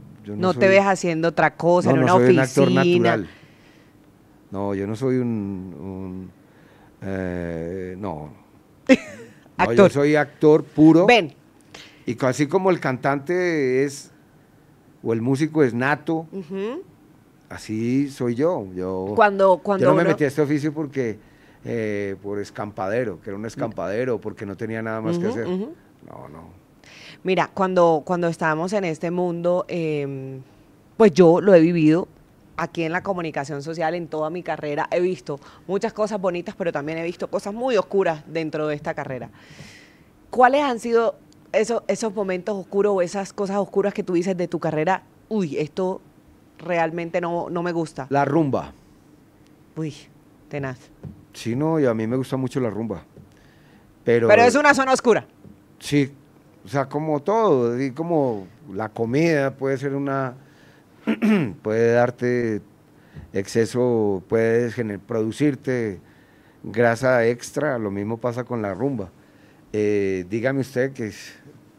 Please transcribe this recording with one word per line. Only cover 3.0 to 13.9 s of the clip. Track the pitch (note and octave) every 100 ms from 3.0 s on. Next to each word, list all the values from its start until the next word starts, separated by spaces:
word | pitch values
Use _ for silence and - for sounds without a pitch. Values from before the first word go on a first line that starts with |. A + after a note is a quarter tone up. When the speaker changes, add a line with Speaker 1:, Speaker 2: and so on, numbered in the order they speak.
| -
Speaker 1:
natural. | A2 F2 - - _ - - _ _ _ _ _ _ _
No, | G2 G2+
yo | G2 G2
no | A2
soy | C3 B2+
un, | A#2+
un, | A2 G2 F#2+ F#2 D2 F#2+ F#2 F#2+ F#2 F2+ - _ _ - - - _
eh, | F#2+ F#2+ F#2 F2+ E2+ E2 E2+ F#2+ F2+ F#2
no. | G2+ D#2 D2+ - _ - _ _ -
Speaker 2:
<laughs> | C4+ D5+ C#5 A#4 - - -
Speaker 1:
No, | F#3
Speaker 2:
Actor. | - F#3
Speaker 1:
yo |
soy | C#3 D3 D3
actor | C#3 - D3+ D#3
puro. | D3+ - D#3 D#3+ F#3+
Speaker 2:
Ven. | A#3 D3+ - _ _ _ - - - -
Speaker 1:
Y | A#2
co-, | C3
así | C3 C#3+
como | F#3 F#3+
el | F3
cantante | C#3+ B2 C#3 C#3 C#3 F3+ F3+ D#3+ C3 C3
es, | C#3+